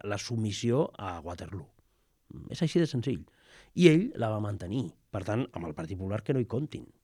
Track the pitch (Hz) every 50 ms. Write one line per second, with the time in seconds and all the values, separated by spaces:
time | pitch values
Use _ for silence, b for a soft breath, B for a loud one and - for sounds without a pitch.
0 | - 101 104 98 - - 120 113 107 107 98 - - 117 117 139 170 - - -
1 | 101 95 87 85 71 87 87 - - 80 92 - 143 - _ _ _ _ _ _
2 | _ _ _ _ _ - - - - - - - 175 151 - 175 165 143 - 127
3 | 113 - - 78 78 b b b b b b b b b b - 180 165 156 165
4 | 208 262 - - 117 110 107 104 107 104 101 98 92 87 107 135 - 165 - _
5 | _ _ - 101 90 98 104 117 - - - - 85 - - - 82 80 98 90
6 | 95 95 104 - - - 139 131 120 - - 127 156 - - 67 60 - - _